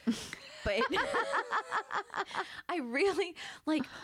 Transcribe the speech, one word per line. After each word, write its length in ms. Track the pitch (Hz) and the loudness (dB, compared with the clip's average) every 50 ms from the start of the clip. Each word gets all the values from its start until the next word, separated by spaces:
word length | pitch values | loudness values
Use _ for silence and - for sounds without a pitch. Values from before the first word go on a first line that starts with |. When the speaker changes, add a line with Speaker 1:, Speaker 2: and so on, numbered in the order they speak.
| - | -2
Speaker 1:
<laughs> 60 | 226 220 - - - - - - - - - - | 0 0 0 -4 -8 -10 -12 -14 -16 -16 -4 -2
Speaker 2:
But 100 | 640 196 | 0 2
<laughs> 1900 | 214 508 508 339 403 523 554 - - 453 554 539 440 - - - 427 - 508 - 427 403 - - - 392 - - - - - - - - - - - - - | 2 2 2 2 2 2 2 2 0 0 2 0 0 0 2 0 -2 0 0 -2 -2 -2 -2 -4 -4 -4 -4 -4 -4 -4 -2 -2 -4 -4 -4 -8 -10 -6 -2
I 80 | 349 349 | -2 -2
really, 560 | 254 233 233 277 381 403 - 339 381 359 320 - - - - - - | 0 0 2 4 6 6 6 4 0 0 -2 -8 -10 -12 -12 -4 0
like, 180 | 302 311 302 254 - - - | 2 2 2 2 0 -6 -12